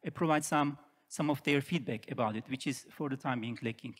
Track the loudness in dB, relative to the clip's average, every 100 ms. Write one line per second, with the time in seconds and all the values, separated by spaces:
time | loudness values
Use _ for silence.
0 | -6 0 4 4 4 2 2 0 -14 _
1 | _ -2 0 0 4 2 4 -2 0 -6
2 | -6 0 0 0 -4 -4 -2 -4 -8 -6
3 | -4 -2 -2 -2 -4 -4 -4 -6 -12